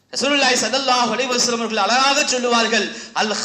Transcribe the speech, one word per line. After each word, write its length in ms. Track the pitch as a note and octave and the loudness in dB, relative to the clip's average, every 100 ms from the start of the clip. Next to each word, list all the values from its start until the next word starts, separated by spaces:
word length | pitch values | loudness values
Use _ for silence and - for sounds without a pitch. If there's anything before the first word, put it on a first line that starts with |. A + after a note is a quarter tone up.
| _ - | _ -4
ரசூலுல்லாஹி 400 | C4+ C#4+ C4 B3 | 0 2 2 2
ஸல்லல்லாஹு 520 | A3 C4 C4 B3 A3+ G#3+ | 0 -2 0 0 0 -2
அலைஹி 220 | C4 B3 | -2 0
வஸல்லம் 140 | B3 | 0
அவர்கள் 240 | A#3 A3 A3 | -2 -2 -2
அழகாக 500 | G3 B3 C4+ C#4+ D4 | 2 2 2 2 0
சொல்லுவார்கள், 720 | B3+ A#3+ A#3 A3 A3+ F3 - - | 0 2 2 2 0 -2 -6 -8
"அல் 240 | D#3 G#3+ G#3 | -4 -2 -2